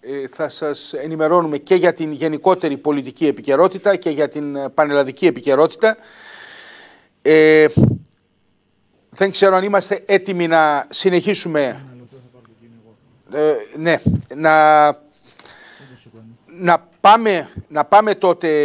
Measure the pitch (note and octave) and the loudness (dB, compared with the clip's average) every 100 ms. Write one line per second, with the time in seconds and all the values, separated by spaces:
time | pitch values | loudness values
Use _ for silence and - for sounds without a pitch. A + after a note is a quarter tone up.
0 | A2+ C#3 C3 - D3+ - D#3 C#3 - C#3+ | -12 -12 -12 -10 -10 -8 -10 -10 -12 -12
1 | D3+ D#3+ D#3 F3 E3 C#3+ D3 F#3 F3 E3+ | -10 -4 0 0 0 -8 -2 2 2 -2
2 | D#3 C#3+ D#3+ D3+ F#3 F3+ E3 C#3 D3 D3 | -8 -6 -6 -2 0 0 -2 -6 -4 -4
3 | C3 - D#3 A#2+ A2+ C#3 F#3 F#3 G3+ F#3+ | -6 -4 -2 -2 -2 0 0 0 -2 -2
4 | E3+ D3 C#3+ D3 D3 C#3 C3+ - D3+ C#3+ | -4 -4 -4 -6 -10 -10 -8 -2 -2 0
5 | C3+ B2+ F3+ B2+ C#3+ C3+ D#3+ - A3 A3 | -2 -2 -2 -2 -2 0 0 2 -2 -2
6 | - - - - - - - - - _ | -12 -20 -20 -20 -20 -20 -20 -20 -20 _
7 | _ _ C#3 D#3 D#3 D#3 D3+ D3+ - - | _ _ 2 4 6 6 4 2 0 0
8 | - _ _ _ _ _ _ _ _ _ | -10 _ _ _ _ _ _ _ _ _
9 | _ - G3 F#3+ G3 F#3 G3 G3+ F#3 G3+ | _ -4 -4 2 2 2 0 -2 -2 -10
10 | - G3 F#3+ F3+ E3+ E3 D#3 D3 - - | 0 -2 0 -4 0 2 2 0 -4 -4
11 | F#3+ F3+ F#3+ F#3+ E3+ D3+ C3+ A#2 C3+ B2 | 0 0 -2 -6 -4 -4 -4 -8 -18 -20
12 | A#2+ C3+ B2 B2 A2+ A2 A#2 A#2 A2 A2 | -20 -20 _ _ _ _ _ _ _ _
13 | _ _ _ C3+ D3+ C3+ G#2+ D3 E3 D#3 | _ _ _ -2 -2 -2 -6 -6 -2 -2
14 | - - - C3+ D#3 D#3 D3+ D3+ D3 C#3+ | -2 -4 -8 -4 2 4 4 4 4 0
15 | _ _ _ _ - - - - C3+ B2+ | _ _ _ _ -20 -20 -20 -20 -20 -20
16 | A#2 A2+ A2 A#2 _ E3+ F3 E3 _ _ | _ -20 -20 -20 _ -6 0 0 _ _
17 | G3 A3 A3+ F3+ - - - D3+ D3 G3+ | 4 4 2 -2 -6 -16 -10 -6 2 2
18 | G#3+ G3 F#3+ F3 E3 D3+ | 2 0 -2 0 -2 0